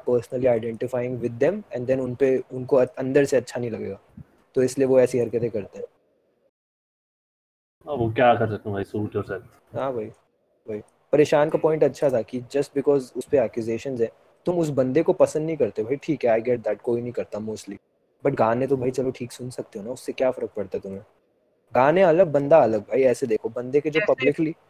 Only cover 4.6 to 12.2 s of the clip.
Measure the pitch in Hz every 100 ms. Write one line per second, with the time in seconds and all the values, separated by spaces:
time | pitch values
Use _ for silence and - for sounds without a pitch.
4.6 | 127 139 131 131 123 123 113 117 117 107
5.6 | 95 101 95 _ _ _ _ _ _ _
6.6 | _ _ _ _ _ _ _ _ _ _
7.6 | _ _ 151 135 113 110 123 117 107 101
8.6 | 110 98 98 107 104 104 98 95 - _
9.6 | _ 127 135 120 110 - _ _ _ _
10.6 | - 107 - _ - 143 147 147 156 160
11.6 | 160 156 147 - 143 120